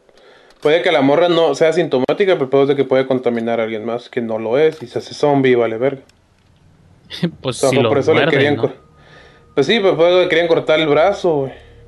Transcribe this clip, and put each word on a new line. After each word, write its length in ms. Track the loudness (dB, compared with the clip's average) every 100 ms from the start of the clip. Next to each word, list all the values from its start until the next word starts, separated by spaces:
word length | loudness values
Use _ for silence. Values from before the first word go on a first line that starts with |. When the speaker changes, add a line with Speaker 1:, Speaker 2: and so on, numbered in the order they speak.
| _ _ -20 -20 _ _
Speaker 1:
puede 220 | 0 0
que 80 | 2
la 100 | 0
morra 280 | 2 2 2
no 260 | 2 0 2
sea 140 | 0
asintomática, 640 | 0 -2 -2 -2 0 0
pero 100 | 0
el 60 | 0
pedo 120 | 2
es 40 | 2
de 60 | 0
que 80 |
puede 240 | 0 0 0
contaminar 520 | -2 -2 -2 -2 -2
a 40 |
alguien 220 | -4 -6 -6
más 220 | -8 -8
que 120 | -8
no 160 | -6 -6
lo 220 | -2 0
es 240 | 0 -2
y 40 | -8
se 120 | -10
hace 160 | -10 -4
zombie 380 | 0 2 2
y 20 | 2
vale 220 | 0 -2
verga. 220 | -4 -6 -12 _ _ _ _ _ _ _ _ _ _
Speaker 2:
<laughs> 320 | -8 -8 -8
Pues 160 | -10 -4
Speaker 1:
O 20 |
sea, 80 | 0
Speaker 2:
si 40 | 2
Speaker 1:
fue 60 |
Speaker 2:
lo 60 | 2
Speaker 1:
por 80 | 0
eso 140 | 0
le 60 | 0
Speaker 2:
muerden, 100 | 0 0
Speaker 1:
querían 180 | 0 0
Speaker 2:
¿no? 40 |
Speaker 1:
cor-, 120 | -4 -6 _ _ -20 -20 -20 -20 _ -2
pues 120 | 0
sí, 120 | 0
pues 140 | 2 2
por 120 | 4
eso 140 | 4
le 80 | 2
querían 180 | 0 2
cortar 320 | 0 2 0
el 80 | 2
brazo, 480 | 2 2 0 -2 -2
güey. 160 | -4 -10 -20 -20